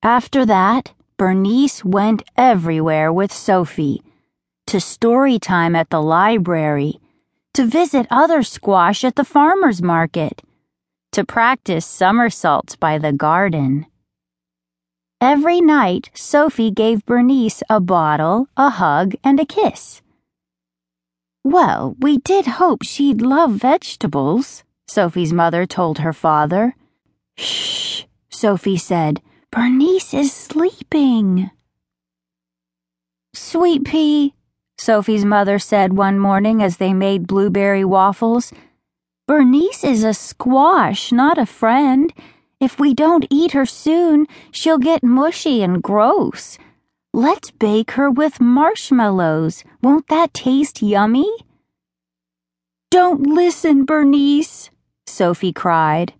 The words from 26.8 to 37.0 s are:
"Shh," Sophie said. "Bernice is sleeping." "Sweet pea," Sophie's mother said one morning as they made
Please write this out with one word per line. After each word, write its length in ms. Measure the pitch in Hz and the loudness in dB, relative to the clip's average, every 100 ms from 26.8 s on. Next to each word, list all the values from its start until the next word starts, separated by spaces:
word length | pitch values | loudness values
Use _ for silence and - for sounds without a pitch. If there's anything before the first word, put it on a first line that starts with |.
| _ _ _ _ _ - | _ _ _ _ _ -14
"Shh," 680 | - - - - - - - _ _ | -10 -8 -8 -8 -10 -12 -14 _ _
Sophie 480 | - 220 190 - 190 | -4 -2 0 -2 -4
said. 460 | - 175 156 156 _ _ _ | -2 -2 -2 -4 _ _ _
"Bernice 640 | - 240 254 302 370 - | -2 0 2 2 0 -2
is 180 | 285 277 | -4 -4
sleeping." 1200 | - - 302 349 - - 311 277 233 202 185 190 _ _ _ _ _ _ _ _ _ _ _ _ _ _ _ _ _ _ | -4 -8 -2 -2 -4 -6 0 2 2 2 0 -2 _ _ _ _ _ _ _ _ _ _ _ _ _ _ _ _ _ _
"Sweet 500 | - - 330 349 330 | -20 -8 -2 0 0
pea," 500 | 277 320 302 294 285 _ _ _ _ _ | -2 -2 0 2 0 _ _ _ _ _
Sophie's 480 | - 220 202 214 202 | 0 0 2 0 2
mother 320 | 208 202 202 | 2 2 -2
said 340 | - 208 190 | 0 0 0
one 260 | 190 196 196 | 0 0 0
morning 440 | 196 196 208 226 | 2 2 2 0
as 160 | 202 175 | 0 -2
they 160 | 190 | -2
made 320 | 190 | 0